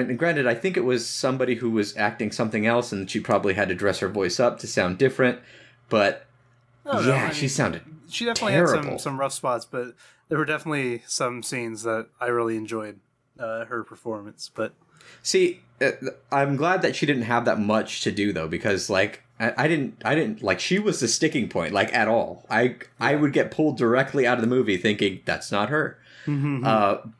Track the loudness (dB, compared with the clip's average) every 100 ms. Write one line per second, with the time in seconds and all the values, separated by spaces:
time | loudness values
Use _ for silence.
0 | 0 0 0 0 0 0 -2 0 0 0
1 | -2 -2 -2 0 0 0 0 0 0 0
2 | -2 -2 -4 -2 -2 0 2 2 0 -6
3 | -4 -4 0 2 2 0 0 0 0 0
4 | -2 0 0 2 0 0 -4 0 0 2
5 | 2 4 0 0 -10 -20 -20 _ 0 2
6 | 4 0 -10 _ _ _ _ _ -4 0
7 | 2 2 0 -2 -2 0 -2 -2 -12 -20
8 | -12 -6 -4 -2 2 4 4 4 0 -6
9 | -6 -4 -4 -2 -2 -2 -4 -8 -8 -12
10 | -20 _ -4 -2 -2 -4 -2 -2 -2 -4
11 | -6 -4 -4 -4 -6 -6 -6 -6 -4 -4
12 | -6 -6 -2 0 0 -2 -4 -6 -8 -14
13 | _ _ _ -12 -8 -8 -6 -8 -8 -12
14 | -10 -10 -10 -16 -12 -8 -8 -8 _ _
15 | -20 -10 0 2 2 0 _ -2 -2 0
16 | -8 -10 -2 0 2 2 2 2 0 2
17 | 2 2 2 2 2 2 2 2 0 -4
18 | -2 0 0 0 -2 -2 0 0 0 0
19 | 0 -4 _ -4 -2 2 2 2 -2 -4
20 | 0 0 0 -2 -2 -2 0 0 0 0
21 | 0 2 2 0 -2 -2 0 0 2 2
22 | 4 2 0 -6 -2 2 2 0 -14 -2
23 | 0 2 2 2 0 2 0 2 2 2
24 | 2 2 2 2 2 2 2 2 0 2
25 | 0 -2 -4 -6 -2 -2 0 -2 -4 -8
26 | -20 -12 -6 -2 -2 0 2 4 4 0
27 | -6